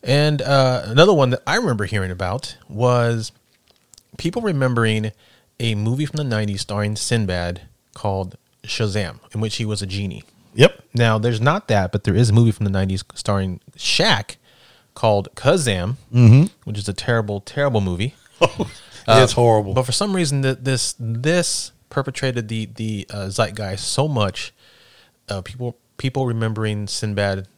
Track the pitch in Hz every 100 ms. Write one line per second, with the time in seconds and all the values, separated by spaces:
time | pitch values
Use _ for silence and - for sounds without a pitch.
0 | - 143 151 151 131 139 131 127 101 123
1 | 180 175 131 127 - 180 226 113 98 110
2 | 92 90 90 113 - - _ 107 123 123
3 | 117 117 110 _ _ _ _ _ _ -
4 | _ - 165 220 220 151 131 120 113 110
5 | 107 - _ _ _ _ 117 107 107 127
6 | 151 151 143 110 107 98 - 104 104 104
7 | - 117 101 90 87 87 - _ _ -
8 | 107 95 92 - _ _ - - 110 98
9 | 90 - - 107 110 - 110 104 98 98
10 | 101 - - _ _ - 156 - _ 123
11 | 117 110 117 113 123 175 - 107 92 104
12 | - 92 120 104 117 104 104 98 95 95
13 | - - - 101 95 90 - _ - -
14 | 214 185 - - _ _ _ _ _ -
15 | 117 104 101 - 131 185 131 95 87 131
16 | - 120 117 120 180 _ - 104 101 98
17 | - 120 104 101 - - 143 113 95 87
18 | 120 - _ _ - - - - - -
19 | - 113 113 - 120 110 101 104 123 123
20 | 202 190 160 139 135 131 127 131 - -
21 | 113 113 139 175 175 - - _ _ -
22 | 139 131 131 120 110 113 110 110 110 107
23 | - 104 98 98 110 107 101 98 - -
24 | 151 135 101 - - _ _ _ _ _
25 | _ _ - 98 92 123 123 - _ _
26 | 131 131 131 113 113 110 110 107 101 -
27 | 110 101 101 98 95